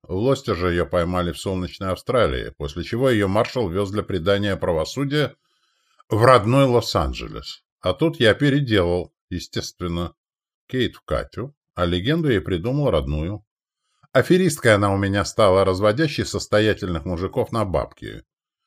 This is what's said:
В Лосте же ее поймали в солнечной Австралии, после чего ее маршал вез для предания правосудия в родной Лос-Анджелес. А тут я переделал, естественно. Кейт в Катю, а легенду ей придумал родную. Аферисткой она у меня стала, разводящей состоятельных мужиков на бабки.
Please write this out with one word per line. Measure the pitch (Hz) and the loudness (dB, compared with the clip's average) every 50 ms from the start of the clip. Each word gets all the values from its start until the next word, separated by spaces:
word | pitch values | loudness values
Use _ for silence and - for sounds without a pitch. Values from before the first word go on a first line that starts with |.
| _ | _
В | - 85 | -8 -4
Лосте | 95 110 131 139 135 - - 104 | -2 0 0 0 0 -2 -4 -4
же | 85 90 90 | 0 0 0
ее | 85 87 82 | 0 0 0
поймали | 80 - 90 85 87 90 90 87 87 80 | 0 0 0 0 0 0 -2 -2 -2 -4
в | - | -6
солнечной | - 101 95 92 90 82 - - 98 95 | -6 -6 -4 -4 -6 -8 -8 -8 -6 -6
Австралии, | 92 - - - 123 123 107 78 65 64 53 55 - | -6 -6 -4 -2 0 2 2 2 0 -4 -6 -8 -10
после | - 73 71 - 87 82 | -8 -10 -8 -8 -8 -8
чего | - - 113 131 135 | -6 -4 0 2 2
ее | 123 107 101 95 | 4 4 2 2
маршал | 95 107 120 - - 131 117 90 | 2 0 0 0 -2 -4 -4 -2
вез | 82 95 101 95 | -2 -2 -4 -2
для | 101 104 95 | -4 -6 -4
предания | - 98 90 80 98 101 98 101 101 98 | -4 -6 -4 0 0 0 0 0 -2 -2
правосудия | - - 92 85 78 78 - - 127 139 139 143 151 143 123 - _ _ _ _ _ _ _ _ _ _ _ _ _ _ _ | -2 -2 -2 0 0 -2 -4 -4 -6 -4 -2 -2 -2 -2 -2 -4 _ _ _ _ _ _ _ _ _ _ _ _ _ _ _
в | - 104 113 | 2 4 6
родной | 127 131 120 95 110 123 139 139 | 8 8 8 6 4 4 4 4
Лос-Анджелес. | 131 120 117 113 - - 104 78 65 62 57 60 55 52 53 - - - - _ _ _ _ | 4 4 2 0 0 0 -2 -2 -2 -4 -6 -10 -12 -12 -14 -14 -14 -18 -20 _ _ _ _
А | - - - | -4 -4 -2
тут | - 160 165 160 - | 0 0 -2 0 2
я | 123 107 98 | 4 4 4
переделал, | - 139 147 131 147 143 120 107 101 87 85 87 90 85 - _ _ _ _ | 4 2 2 2 0 0 2 2 2 2 2 0 -2 -4 -6 _ _ _ _
естественно. | 92 87 - - - - 92 - - _ 90 87 85 85 87 78 - _ _ _ _ _ _ _ _ _ _ - | -10 -10 -10 -8 -10 -10 -10 -10 -10 _ -6 -4 -4 -4 -6 -8 -10 _ _ _ _ _ _ _ _ _ _ -8
Кейт | - 127 117 90 - | -4 -4 -4 -4 -4
в | - _ | -10 _
Катю, | - 76 60 53 - - - 113 143 - _ _ _ _ - | -6 -4 -4 -4 -6 -10 -12 -12 -12 -14 _ _ _ _ -4
а | 90 | -2
легенду | 87 87 90 90 120 151 170 160 151 | -2 0 -2 -2 -2 -2 0 0 0
ей | 120 95 | 0 0
придумал | - 98 98 87 82 117 131 147 147 131 | 0 -2 -4 -4 -2 -2 -2 0 0 0
родную. | 87 78 67 65 73 76 78 85 104 104 - _ _ _ _ _ _ _ _ _ _ _ _ _ - | 0 0 0 -2 -4 -4 -4 -6 -8 -10 -12 _ _ _ _ _ _ _ _ _ _ _ _ _ 0
Аферисткой | 135 120 - 175 185 185 170 143 - - 120 107 | 0 2 4 4 4 4 2 0 0 2 4 4
она | 98 104 101 98 | 4 4 2 2
у | |
меня | 98 98 98 98 101 98 | 0 0 0 0 -2 -2
стала, | - - - 110 98 92 95 98 | -2 0 2 4 4 6 4 4
разводящей | 95 92 92 101 107 107 127 165 151 - - 107 | 2 2 2 2 2 2 2 0 -2 -2 -4 -6
состоятельных | - - 98 - - - 107 107 107 98 - - 92 87 80 76 | -4 -6 -6 -4 0 0 2 2 2 0 0 -2 -4 -4 -6 -4
мужиков | 90 90 82 92 92 - 135 113 - - | -6 -6 -4 -6 -4 -4 -4 -4 -4 -4
на | 113 107 | -4 -4
бабки. | 95 85 71 57 - - _ - 53 52 55 - _ _ _ _ _ _ _ _ | -2 -2 -4 -4 -6 -10 _ -16 -16 -14 -16 -18 _ _ _ _ _ _ _ _